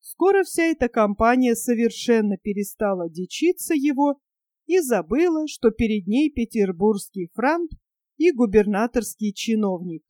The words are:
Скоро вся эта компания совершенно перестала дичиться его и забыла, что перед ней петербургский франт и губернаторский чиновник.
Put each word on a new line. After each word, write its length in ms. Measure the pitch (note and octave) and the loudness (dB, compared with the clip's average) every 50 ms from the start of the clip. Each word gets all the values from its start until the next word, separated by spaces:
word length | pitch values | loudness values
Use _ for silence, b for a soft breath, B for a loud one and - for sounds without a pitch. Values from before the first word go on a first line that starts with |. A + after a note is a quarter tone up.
Скоро 420 | _ - - _ E4 F#4+ G4 G4 F#4+ | _ -20 -6 _ 2 2 4 2 2
вся 220 | - - - E4 | 0 -2 -2 0
эта 240 | E4 D#4+ - B3+ A#3+ | 0 0 0 -2 -2
компания 640 | - A#3+ G#3+ G3+ G3+ _ A3+ A3+ B3 B3+ B3+ A#3+ A#3 | 0 0 0 0 0 _ 2 2 4 4 2 2 0
совершенно 840 | A3+ - - A#3+ A3 A#3 A#3 A3+ - - - A#3 A3+ G#3+ G#3 G3+ F3+ | 0 0 -2 0 0 0 -2 -2 -4 0 0 2 2 2 0 -4 -4
перестала 720 | _ G#3+ G3+ G3 G3+ - - _ A3 G3+ G3 F#3 F3 E3+ | _ -6 -6 -4 -6 -8 -6 _ -2 -2 -2 -2 -6 -8
дичиться 640 | D#3+ E3 F3+ - - - D4+ E4+ F4+ - - - E4+ | -8 -10 -10 -10 -6 -2 0 0 0 0 -2 -2 -2
его 440 | D4 C4 D4 C#4+ B3 C#4+ C#4+ C#4 C#4 _ _ _ _ _ _ _ _ _ | 0 0 0 2 2 2 0 0 _ _ _ _ _ _ _ _ _ _
и 140 | - E4 F#4+ | 0 0 0
забыла, 640 | E4 B3+ A#3+ G3 E3 D#3 G3 C#4 E4+ F4+ D#4+ D#4 D#4 D4 | 2 2 0 -2 0 0 0 2 2 2 2 -2 -4 -6
что 220 | - - - A3+ | -8 0 0 0
перед 360 | A3 - A#3+ G#3+ G#3+ G#3+ F3 | 2 2 -2 0 0 -2 -2
ней 240 | F3 G#3 B3+ D#4 D4+ | 0 0 2 2 0
петербургский 1000 | - - A#3 - - A#3 G3+ F#3+ F#3 D#3+ G3 G#3+ A3 G3+ - - _ G3 F3+ E3+ _ | 0 -2 -6 -4 0 -2 0 0 0 0 2 2 2 0 -4 -10 _ -10 -10 -10 _
франт 380 | - A3+ C4+ D#4 E4+ F4 D#4+ - - _ _ _ _ _ _ _ | -2 0 0 0 0 -2 -6 -8 -16 _ _ _ _ _ _ _
и 160 | _ D4+ F4+ D#4 | _ 2 2 4
губернаторский 1000 | A3 B3 G#3+ F#3+ G#3+ G#3 G3 G#3 F#3+ A3+ A#3+ _ B3+ G#3+ - - _ G#3+ G#3 G3 | 4 0 4 4 2 2 2 0 0 0 0 _ -4 -4 -4 -8 _ -6 -6 -4
чиновник. 680 | - - - A3+ A3 G#3 G3+ F#3 E3+ F3+ F3 E3 D#3 _ _ | -6 -4 -2 0 0 0 0 -2 -4 -6 -8 -10 -12 _ _